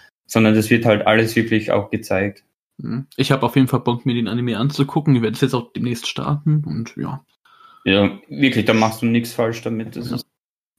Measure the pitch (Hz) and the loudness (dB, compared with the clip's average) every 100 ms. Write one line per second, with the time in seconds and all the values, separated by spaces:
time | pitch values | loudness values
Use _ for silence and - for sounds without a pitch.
0 | _ _ _ 113 110 107 107 117 117 104 | _ _ _ 2 4 4 4 2 4 2
1 | - 113 113 117 113 110 - 101 101 107 | 4 2 2 0 0 0 0 -2 -2 -6
2 | - 95 101 - _ _ _ - 113 117 | -4 -2 -2 -6 _ _ _ -14 -8 -8
3 | 135 - 135 135 117 139 127 123 - 120 | -6 -4 0 0 2 2 2 2 0 -2
4 | 131 120 110 120 123 104 139 147 143 165 | -2 -2 -2 -2 -2 -2 -2 0 -2 0
5 | 151 127 110 110 135 127 117 - 120 117 | 2 2 2 0 0 0 -4 -6 -6 -4
6 | - - 135 147 156 151 147 - 113 - | -6 -6 -4 -2 0 0 0 -6 -8 -8
7 | - 139 - _ _ _ - _ - 98 | -8 -8 -14 _ _ _ -20 _ 0 2
8 | 101 - - 73 135 117 107 113 110 110 | 2 0 -10 0 0 2 2 2 2 0
9 | 117 120 117 - 113 117 120 113 113 - | 0 0 -2 -2 -4 -4 -6 -6 -8 -10
10 | 120 120 - _ _ _ _ | -8 -8 -10 _ _ _ _